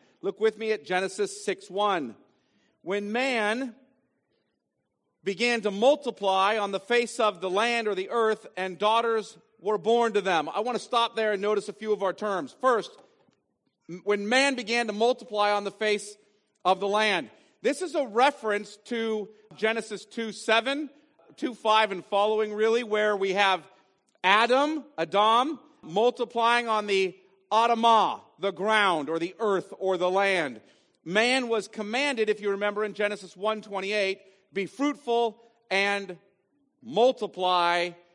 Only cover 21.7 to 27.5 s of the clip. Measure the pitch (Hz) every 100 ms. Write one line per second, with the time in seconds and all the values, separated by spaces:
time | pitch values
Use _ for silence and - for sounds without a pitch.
21.7 | 220 214 185 - 202 214 214 214 208 220
22.7 | 233 220 214 214 202 196 190 196 185 -
23.7 | _ _ _ _ _ 185 208 233 262 294
24.7 | 311 226 - 165 196 214 233 285 269 -
25.7 | _ 160 185 240 240 233 233 233 240 233
26.7 | 214 208 190 185 - _ _ _